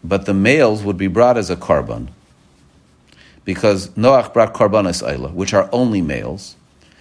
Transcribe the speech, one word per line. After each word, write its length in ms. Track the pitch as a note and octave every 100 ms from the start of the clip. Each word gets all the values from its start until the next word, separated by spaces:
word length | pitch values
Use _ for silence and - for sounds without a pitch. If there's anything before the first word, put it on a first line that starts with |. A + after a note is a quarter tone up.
But 220 | - G2 G2
the 80 |
males 500 | G2 G#2+ D3 B2+ G#2+
would 140 | G2+ F#2
be 100 | G2
brought 280 | F#2 B2 A#2+
as 140 | F#2
a 60 | F2
karban, 540 | - D2+ B1 A1 B1+ - _ _ _ _ _ _ _ _ _ _ - _
because 440 | - F#2+ A2 G2 F2+
Noach 420 | - A#2+ C3+ A2+
brought 220 | A#2 G#2+
karbanos 480 | - G#2+ G#2+ F#2+ E2+
oila, 300 | A1+ C2+ C2+
which 200 | F2 G2
are 160 | G#2 F#2
only 280 | A#2+ B2+ G#2
males. 540 | D#2 C2 A1 F2 - - _ _ _ _